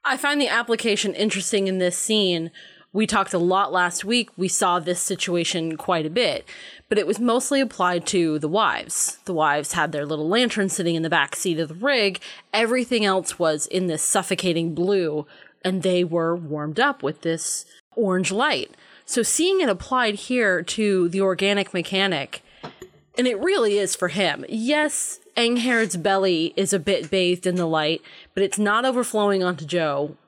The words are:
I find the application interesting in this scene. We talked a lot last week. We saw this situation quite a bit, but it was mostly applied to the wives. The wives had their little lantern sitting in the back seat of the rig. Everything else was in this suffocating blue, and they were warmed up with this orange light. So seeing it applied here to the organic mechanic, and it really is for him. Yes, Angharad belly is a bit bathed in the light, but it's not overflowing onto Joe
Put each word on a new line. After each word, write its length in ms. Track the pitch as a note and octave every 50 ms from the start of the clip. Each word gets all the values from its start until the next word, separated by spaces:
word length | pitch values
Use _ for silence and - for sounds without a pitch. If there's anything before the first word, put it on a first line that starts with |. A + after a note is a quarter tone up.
| _
I 120 | D4+ C4
find 220 | C4 - C#4+ D4 C#4+
the 80 | C#4+ G#3+
application 640 | D#3 A#3 A#3+ A#3 A#3 A3 - A#3 G3+ G3+ - G3+ -
interesting 540 | - G3+ G#3+ - G3 F3+ - - G3+ G3
in 100 | F#3+ F#3+
this 200 | F#3 F3+ F3+ F3+
scene. 540 | - - - A3 G#3+ G3+ F#3 F3 E3 E3 E3 _ - - - - - - _
We 160 | - G3 A3
talked 260 | - G#3+ G#3+ F#3+ F#3 -
a 60 | F3+
lot 320 | E3+ F3+ F#3 F#3+ G3+ C#3+
last 340 | D#3 F#3 F3+ F3 F3 - -
week. 240 | F#3+ A#3 B3 A3 - _
We 100 | - F#3
saw 320 | F#3 - - G3 F#3 F3 F3+
this 200 | D#3+ F3 F3+ F3
situation 760 | - - G3 - - - F3 F3 E3+ E3+ - F3 D#3+ E3 D#3+
quite 280 | D#3 - - F#3 E3 D#3
a 40 | D#3
bit, 340 | D#3+ A#3+ A#3 F3+ C3+ - - - - - - - - - _ _
but 80 | A3 G#3
it 80 | G3
was 120 | - - G3+
mostly 400 | A#3+ A#3+ A3+ B3+ B3+ - C#4+ C4+
applied 460 | C4+ A#3 - - F#3 F3+ F3 F3 E3+
to 300 | - - F#3 E3+ D#3+ D3+
the 100 | D3+ D3 D3+
wives. 680 | E3 G#3+ A3 D#3+ - - - - - - - - - - _
The 80 | - F#3
wives 400 | D#3+ D#3 D3 C#3+ D3 C#3+ - -
had 180 | F3 D#3 D3+
their 140 | D#3 D3+ C#3+
little 220 | C#3+ D#3 D3 D3+
lantern 420 | D#3+ F#3+ A#3 B3+ A#3 - G#3+ G3 F#3+
sitting 240 | - - F3 E3+ E3
in 60 | D#3+ D#3+
the 60 | D#3+
back 260 | E3+ D#3+ C#3 - -
seat 240 | - - F#3+ E3 D#3
of 100 | E3 D3
the 40 | D#3
rig. 440 | F3 A3 C#4 C#4+ B3 G#3+ G3 F3+ - - - - - - _ -
Everything 500 | G#3+ A#3 A3 A#3+ B3+ A#3+ - B3+ A3+ G#3+
else 360 | G3+ F#3+ F#3+ F3+ - - -
was 260 | F3 D#3+ D#3 D3+ -
in 220 | - - F#3 F#3
this 160 | F3+ D#3+ D#3 -
suffocating 720 | - - G#3 F3+ - G3 F3 - F#3 E3+ E3+ E3 E3 D#3
blue, 500 | D#3 F3 F#3 G3+ G3 F3 D#3 D3 D3+ D3 - - - - - _ _ _
and 160 | F#3 F#3 F#3+
they 220 | - F#3+ F3+ F3+ F3
were 320 | E3 E3 F3 E3 E3 E3+
warmed 440 | F3 E3+ D3 D3+ D3+ D3 D3+ D3+ G#3
up 220 | B3 C#4+ C#4 -
with 200 | - C3+ E3 -
this 440 | - E3 E3 D#3+ - - - - - _ - - _ _ -
orange 360 | - A#3 G3 F#3 F#3 F#3 D#3+
light. 400 | F#3+ G#3 C4 D4+ C4 C3+ - - - _ - - - - _
So 180 | - - B3 A3
seeing 380 | - - - D#4+ F#4 G4 F#4+
it 80 | E4+ B3
applied 460 | G3 F3 - - C4 B3+ B3 A3 G#3
here 460 | G3+ - - B3+ B3 A3+ G3+ F3+ E3+
to 480 | E3+ - - - G#3+ G#3 G3 F#3 F3 F3
the 120 | E3+ F#3+
organic 520 | G3 F#3+ F#3 F3 G3 G3 G3+ G3+ F#3+ - -
mechanic, 680 | F#3 E3 - G3 F#3+ G3 G3 F3+ D3 C#3 - - - _ - - - - - - - - - _ - _ _ _
and 80 | - B3
it 120 | B3+ A#3 F#3+
really 400 | B3 F4+ G4 F4+ A#3 G#3+ G3+ G#3
is 160 | G3+ F3+ -
for 140 | - F#3+ F3
him. 360 | D3 G3 G3 E3+ D3 - -
Yes, 720 | - - A3 A3 B3 D4 D4+ D4+ D4+ D4+ - - - - - _ - _
Angharad 680 | - A#3 A#3 A#3+ B3 A#3 B3+ B3 A#3 A3+ F#3 F3+ F3 D#3
belly 500 | F3+ G3 G3 F#3+ F#3+ F3+ D#3+ D#3+ E3+ -
is 180 | - E3 - G3+
a 60 | F#3+
bit 300 | D3 G3+ G3 C#3+ C#3 D#3
bathed 380 | - F#3+ F#3 F3 F3+ F3 -
in 80 | F#3 F3
the 100 | F3+ F3
light, 380 | E3 D#3+ D#3 D3+ D3+ E3 - - - - - - - _
but 80 | - G3
it's 160 | G3 - G#3
not 260 | G#3 G3+ G#3 A3+ B3
overflowing 580 | C4 B3 B3 A#3+ - - G#3+ G#3 G3+ G3 F#3+ F3+
onto 220 | F3+ F3+ D3+ D#3+
Joe 500 | C#3+ F3 F3 E3 D3+ C#3+ C#3 D3 D3+ D#3 _ _